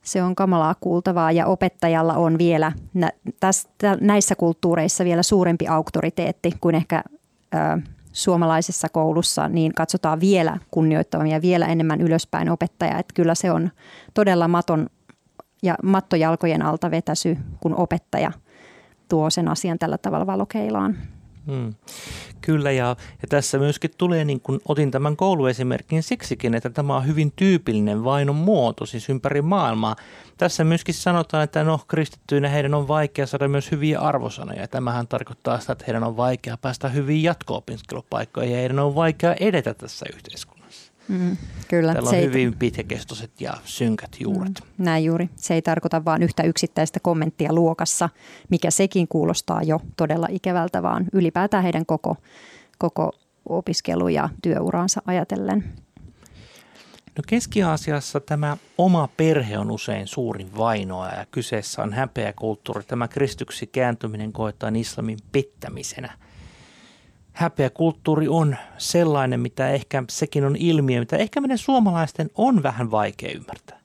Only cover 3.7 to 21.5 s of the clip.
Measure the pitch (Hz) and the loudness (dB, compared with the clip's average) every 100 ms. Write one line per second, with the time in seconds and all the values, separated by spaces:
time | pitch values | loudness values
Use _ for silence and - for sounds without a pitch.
3.7 | _ 202 190 208 208 196 196 170 165 175 | _ 0 4 4 4 2 2 2 2 2
4.7 | 170 156 - 180 170 175 202 175 170 - | 2 0 0 2 2 4 4 4 2 2
5.7 | 160 156 165 156 - 165 - 170 - 170 | 0 0 -2 -2 -2 -4 -2 -4 0 2
6.7 | 165 160 160 - 294 _ _ _ 160 156 | 2 2 -2 -4 -18 _ _ _ 0 0
7.7 | 160 - - - - - 170 165 160 170 | 0 -4 -18 -14 -2 2 2 4 2 0
8.7 | - 156 165 160 160 175 - 156 170 160 | -4 -2 0 2 2 0 0 0 2 0
9.7 | - 160 185 160 160 190 190 160 160 - | 0 -2 0 0 2 4 4 2 -2 -4
10.7 | 165 160 156 170 160 156 156 175 180 165 | 2 4 2 0 0 0 2 2 2 2
11.7 | 165 160 151 170 165 - 160 170 170 170 | 2 2 2 2 2 0 -2 0 0 -2
12.7 | _ 170 - - - 165 170 185 165 170 | _ -2 -2 -2 0 2 2 2 0 0
13.7 | _ - - - - 202 175 165 170 - | _ -20 -20 -6 2 4 4 4 2 2
14.7 | 160 - _ _ _ _ - _ _ 185 | 0 0 _ _ _ _ -20 _ _ -2
15.7 | 165 190 190 - 170 160 165 170 160 156 | 0 2 2 2 2 4 4 2 2 0
16.7 | 160 175 160 - 151 170 143 - - 170 | 0 0 -2 -2 -2 0 -2 -6 -4 -2
17.7 | 175 170 175 _ - - - _ - - | 0 0 -2 _ -2 -2 -4 _ -20 -20
18.7 | - _ _ _ 160 156 180 165 160 180 | -20 _ _ _ 2 2 0 0 -2 -2
19.7 | 170 160 147 196 156 190 190 202 220 214 | -2 -2 -2 -2 -2 -2 -2 -2 -4 -2
20.7 | 214 196 196 - - - - 147 | 0 -2 -2 -10 -16 -20 -16 -8